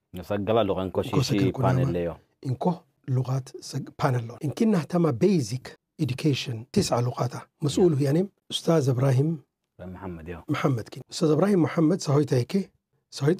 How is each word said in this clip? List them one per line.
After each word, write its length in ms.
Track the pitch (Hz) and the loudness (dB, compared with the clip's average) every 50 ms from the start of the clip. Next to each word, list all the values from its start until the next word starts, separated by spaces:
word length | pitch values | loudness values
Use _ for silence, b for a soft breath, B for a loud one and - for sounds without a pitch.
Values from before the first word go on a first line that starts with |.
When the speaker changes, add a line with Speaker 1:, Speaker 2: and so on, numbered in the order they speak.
| _ _ - | _ _ -14
Speaker 1:
نسجل 520 | 87 85 - 104 101 101 101 110 117 110 | -12 -6 -4 -4 -2 0 2 2 4 4
لغة 160 | 95 95 87 95 | 2 2 0 -2
إن 80 | 92 | -2
كو 120 | - - 95 | -2 -2 -2
شي 60 | - | 0
Speaker 2:
إن 60 | - | 0
كو 80 | 95 - | 0 0
سجل 180 | - - 101 | 2 2 2
Speaker 1:
شي 100 | 98 - | 2 2
Speaker 2:
كنا 220 | 87 - - 95 90 | 2 2 2 2 4
Speaker 1:
بانل 140 | 87 87 | 4 2
Speaker 2:
ما 60 | 85 87 | 2 0
Speaker 1:
ليو. 220 | 87 85 85 80 - _ _ _ _ - | 0 -2 -4 -6 -8 _ _ _ _ -8
Speaker 2:
إن 80 | 135 123 | -6 -6
كو 200 | - - 180 175 175 - _ _ _ _ - | -2 -2 -2 -2 -2 -6 _ _ _ _ -2
لغات 400 | 131 127 127 123 131 131 127 - - - | -2 -2 0 -2 -2 -4 -6 -8 -12 -16
سج-، 300 | - - - 135 - - - - - | -14 -12 -10 -10 -10 -10 -6 -4 -2
بانل 240 | 147 127 123 117 | -2 0 -2 -4
لون. 120 | 113 - - - | -6 -10 -8 -8
إن 60 | 147 | -6
كنا 280 | 120 - 226 220 214 180 | -2 0 0 2 2 2
اهتم 320 | 139 - - 175 170 156 | 0 0 0 2 2 2
بيزك 680 | 135 107 180 190 208 170 127 104 117 127 - - - - _ _ _ - | 2 2 2 4 4 2 0 -2 -4 -8 -10 -12 -18 -20 _ _ _ -4
إديوكيشن 640 | 160 131 127 131 - 156 139 - - - 117 110 110 - - | -4 -4 -2 -2 0 0 0 0 -2 -6 -8 -10 -10 -2 0
تسع 280 | 202 175 - - 120 | 0 0 2 2 0
لغات 300 | 120 123 123 - - 123 - 123 - - _ _ - | 0 0 -2 -2 -4 -4 -6 -8 -14 -18 _ _ -4
مسؤول 380 | 143 - - 190 175 156 131 | -2 2 4 4 4 4 4
Speaker 1:
يا. 40 | 147 | 2
Speaker 2:
يعني 240 | 135 139 165 190 202 - _ _ - | 2 2 2 0 -2 -6 _ _ -10
أستاذ 380 | - - - - 170 160 135 127 | -10 -4 0 2 2 4 4 2
إبراهيم 500 | 127 117 131 139 131 127 143 156 170 143 - _ _ _ _ _ _ - | 2 2 2 4 4 4 2 2 0 -4 -6 _ _ _ _ _ _ -16
Speaker 1:
محمد 480 | 90 92 90 87 95 95 87 82 80 82 | -16 -14 -12 -12 -10 -10 -10 -10 -10 -12
يا. 160 | 87 82 85 - | -12 -10 -6 -6
Speaker 2:
محمد 400 | 147 - - 160 131 113 101 - | -4 -2 0 0 -2 -2 -4 -8
كين. 140 | - - - - - | -14 -18 -16 -14 -6
أستاذ 180 | - - 156 | -2 0 0
إبراهيم 320 | 156 143 170 202 208 185 156 | 2 2 2 2 4 2 2
محمد 380 | 135 - - 165 151 180 185 | 2 2 2 2 2 2 0
سهوي 240 | - - 135 143 151 | 0 2 2 2 2
تايكي، 460 | - 139 127 120 - - 196 190 - _ _ _ _ _ _ _ _ | 2 2 0 0 0 -2 -2 -2 -4 _ _ _ _ _ _ _ _
سهوي، 260 | - - 135 143 175 185 | -8 -2 0 2 2 2